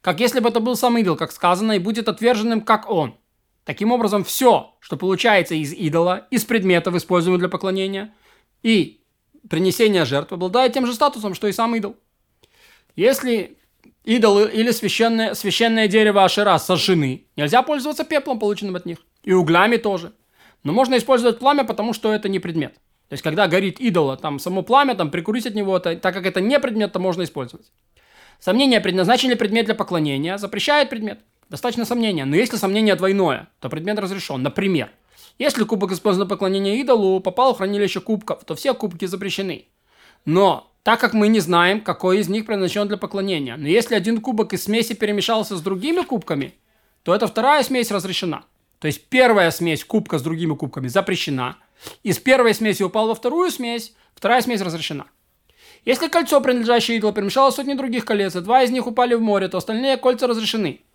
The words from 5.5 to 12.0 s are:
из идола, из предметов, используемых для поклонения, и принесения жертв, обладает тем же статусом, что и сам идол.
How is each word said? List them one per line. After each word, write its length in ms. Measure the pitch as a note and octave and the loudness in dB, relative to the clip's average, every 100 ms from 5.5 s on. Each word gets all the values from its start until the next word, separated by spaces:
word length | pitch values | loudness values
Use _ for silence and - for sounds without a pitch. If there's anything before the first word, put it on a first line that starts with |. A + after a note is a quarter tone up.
из 180 | D#3+ C#3+ | -4 -4
идола, 540 | E3+ D#3 D#3+ F3 F#3 - | -4 -2 0 0 -2 -2
из 140 | A#3+ | -4
предметов, 500 | - A#3 F#3 F3 F3 F3 | 0 0 2 2 2 -4
используемых 420 | - F3+ E3+ F3+ | 0 0 2 0
для 100 | F3+ | 0
поклонения, 640 | F3+ F#3+ F#3+ F#3+ G3 G#3+ _ _ _ _ _ | -4 -4 -4 -4 -6 -10 _ _ _ _ _
и 360 | A3+ A3 D3 _ _ _ _ _ - | 2 2 0 _ _ _ _ _ -6
принесения 560 | D#3+ F#3 - A3 F#3+ | -2 0 2 2 4
жертв, 280 | C#3+ C#3 D3+ | 0 -2 -4
обладает 400 | F3 F#3 A3 B3+ | -8 -2 2 2
тем 140 | C4 B3 | 2 -2
же 80 | |
статусом, 400 | A#3 D4 C4 G#3 | 0 0 0 -8
что 120 | F3+ G#3+ | -4 -4
и 60 | |
сам 220 | F#3 A#3 A3+ | -2 -2 -2
идол. 200 | F#3+ - | -6 -12